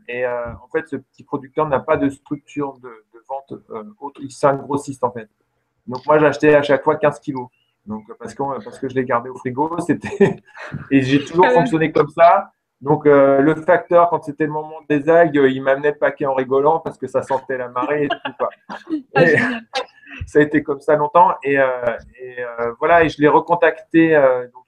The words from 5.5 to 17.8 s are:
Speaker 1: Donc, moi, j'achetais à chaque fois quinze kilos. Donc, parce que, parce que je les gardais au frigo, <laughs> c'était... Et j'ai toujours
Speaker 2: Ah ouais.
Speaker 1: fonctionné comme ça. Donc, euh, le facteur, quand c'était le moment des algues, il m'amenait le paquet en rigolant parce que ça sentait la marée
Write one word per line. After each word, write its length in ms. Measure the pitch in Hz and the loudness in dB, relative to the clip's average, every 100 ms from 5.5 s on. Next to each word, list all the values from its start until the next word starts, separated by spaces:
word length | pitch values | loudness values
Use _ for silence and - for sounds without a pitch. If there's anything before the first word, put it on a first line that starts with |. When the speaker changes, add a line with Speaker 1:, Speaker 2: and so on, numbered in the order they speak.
| _ _ _ - | _ _ _ -14
Speaker 1:
Donc, 180 | 127 - | -8 0
moi, 120 | 151 | 2
j'achetais 360 | 147 - 151 | 2 2 4
à 80 | 147 | 4
chaque 220 | 139 135 | 4 0
fois 120 | - 151 | 0 0
quinze 220 | 147 - | -2 -4
kilos. 300 | - 131 123 _ _ _ 104 | -8 -10 -12 _ _ _ -14
Donc, 180 | 107 107 110 | -14 -14 -18
parce 160 | 117 | -14
que, 80 | - 139 127 | -8 -8 -8
parce 140 | 117 - | -12 -12
que 100 | 135 | -8
je 60 | |
les 100 | 127 | -6
gardais 260 | 123 120 127 | -2 -4 -6
au 60 | 127 | -10
frigo, 420 | 127 123 156 165 | -10 -6 -4 -4
<laughs> 80 | - | -4
c'était... 500 | 131 101 - 190 - _ - - - - | -4 -6 0 2 0 _ -20 -14 -14 -2
Et 120 | 139 | 0
j'ai 220 | 127 143 | 2 0
toujours 220 | - 170 247 | 0 2 4
Speaker 2:
Ah 20 | |
ouais. 60 | |
Speaker 1:
fonctionné 360 | 175 131 160 160 | 4 2 0 0
comme 160 | - 147 | 0 0
ça. 400 | - 170 196 - _ _ _ | 4 4 4 0 _ _ _
Donc, 260 | 131 151 147 | -2 0 4
euh, 340 | 143 139 139 | 6 6 4
le 140 | 147 | 2
facteur, 560 | 156 156 170 - 170 170 | 0 2 0 4 4 4
quand 120 | 160 | 0
c'était 200 | 151 143 | -6 -6
le 80 | 156 | -4
moment 280 | 156 156 160 - | -4 -10 -12 -4
des 180 | 147 147 | -2 4
algues, 320 | 165 170 143 135 | 4 6 6 4
il 120 | 131 | 2
m'amenait 300 | 135 135 147 | 0 0 0
le 60 | 147 | 0
paquet 280 | 143 135 143 | -2 -2 -2
en 80 | |
rigolant 460 | 135 127 135 143 165 | -2 0 0 2 0
parce 180 | - - | -4 -10
que 80 | 127 | -6
ça 160 | 131 | -6
sentait 340 | 120 - - 127 | -4 -4 -4 -8
la 120 | 123 | -8
marée 360 | 123 | -6